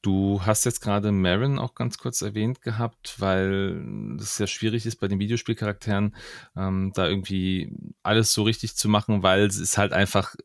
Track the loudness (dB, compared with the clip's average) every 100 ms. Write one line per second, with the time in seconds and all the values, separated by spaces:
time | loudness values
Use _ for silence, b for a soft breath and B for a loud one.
0 | 2 2 2 2 2 2 0 -2 -2 0
1 | 2 2 4 2 0 -2 -4 -4 -6 -4
2 | -6 -4 -4 -2 -2 -2 -6 -2 -4 _
3 | -16 -4 0 2 2 0 -2 -4 -8 -8
4 | -8 -8 -6 -4 -4 -2 -2 -2 -4 -4
5 | -2 0 0 -2 -2 -4 -4 -4 -2 0
6 | 0 B B B B -6 -2 0 -2 0
7 | 0 0 -2 -2 0 -2 -4 -10 -16 -8
8 | 2 4 4 2 2 0 -4 -2 2 2
9 | 2 2 6 6 4 2 0 2 2 2
10 | 2 2 -2 -8